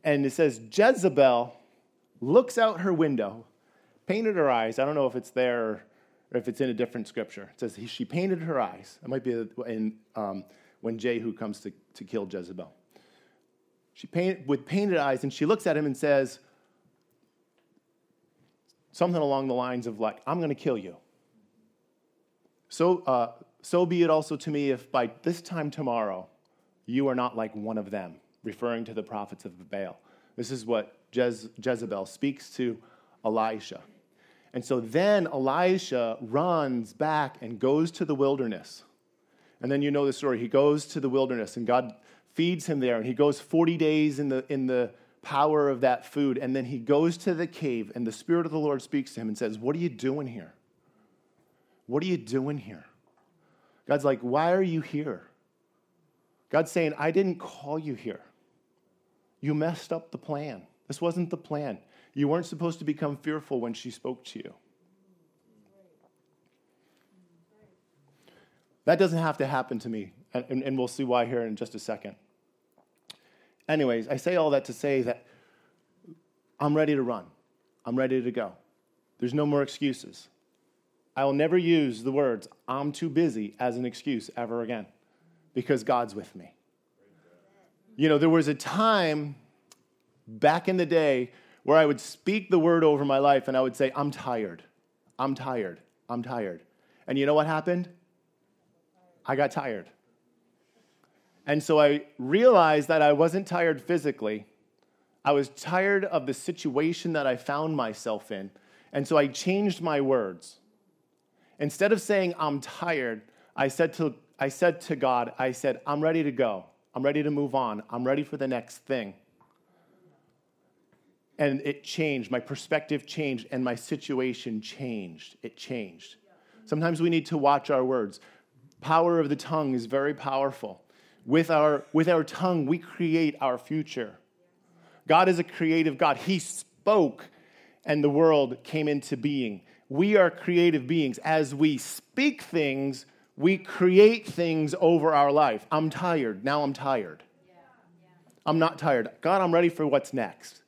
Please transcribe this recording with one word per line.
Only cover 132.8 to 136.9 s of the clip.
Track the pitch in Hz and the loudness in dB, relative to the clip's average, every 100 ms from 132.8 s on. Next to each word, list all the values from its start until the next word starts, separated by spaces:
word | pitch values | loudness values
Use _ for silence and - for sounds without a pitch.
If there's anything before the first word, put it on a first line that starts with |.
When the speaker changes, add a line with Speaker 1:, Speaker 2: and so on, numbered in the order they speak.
| - - 170 160 156 143 | -2 -4 0 2 2 0
Speaker 1:
our | 139 123 | -2 -2
future. | - 156 151 - 107 - _ _ _ _ _ _ _ _ - | -4 -4 -4 -8 -8 -12 _ _ _ _ _ _ _ _ 2
God | 156 185 | 6 6
is | 170 | 4
a | |
creative | 170 - 165 165 160 135 | -2 -2 0 2 2 2
God. | 160 139 | 2 2
He | - 190 | 0 -2
spoke, | - - - _ - | -2 -14 -16 _ 2